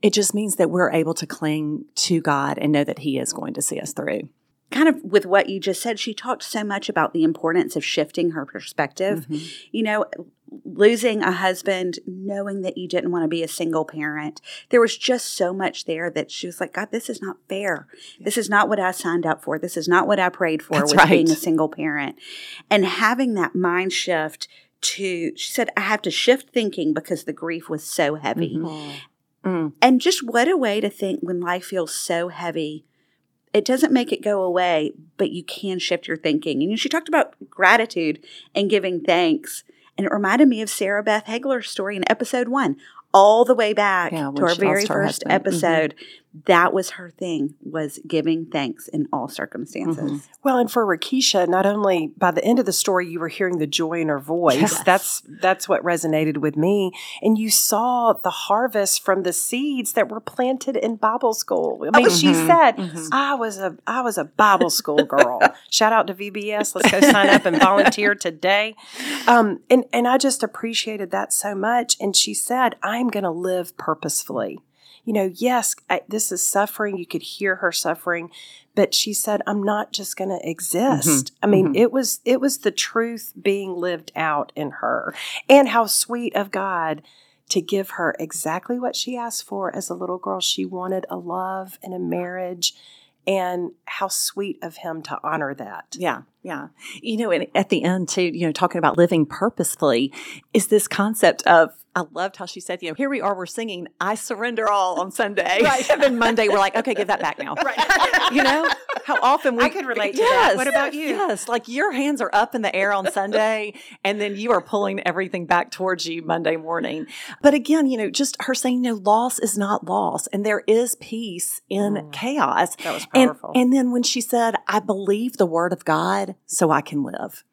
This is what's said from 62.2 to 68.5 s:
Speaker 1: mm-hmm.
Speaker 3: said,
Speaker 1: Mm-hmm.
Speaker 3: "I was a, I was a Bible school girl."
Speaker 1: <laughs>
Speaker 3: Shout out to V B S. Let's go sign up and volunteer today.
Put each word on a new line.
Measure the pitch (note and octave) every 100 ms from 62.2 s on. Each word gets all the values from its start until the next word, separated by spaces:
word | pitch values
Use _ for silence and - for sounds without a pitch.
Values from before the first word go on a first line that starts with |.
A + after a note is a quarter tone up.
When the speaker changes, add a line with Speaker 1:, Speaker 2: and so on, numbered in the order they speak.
| -
Speaker 1:
mm-hmm. | - E4
Speaker 3:
said, | E4+ D4 -
Speaker 1:
Mm-hmm. | F#3 E3 D#3+
Speaker 3:
"I | C4 C#4
was | C#4+ A3+ G3
a, | F#3+ - -
I | A#3
was | B3 F#3+
a |
Bible | D3+ - G#3 F#3+ E3+
school | - - D3 -
girl." | C#3 A#2+ B2 - -
Speaker 1:
<laughs> | -
Speaker 3:
Shout | - A3
out | A3+ G3+
to |
V | F#3 G3+
B | G3 G#3
S. | G#3 G#3
Let's | F#3 -
go | G3
sign | C#4+ A3 G3
up | - F#3+
and | E3
volunteer | F#3+ G3+ G3+ A3+ G#3
today. | G3+ F3+ D#3+ F3+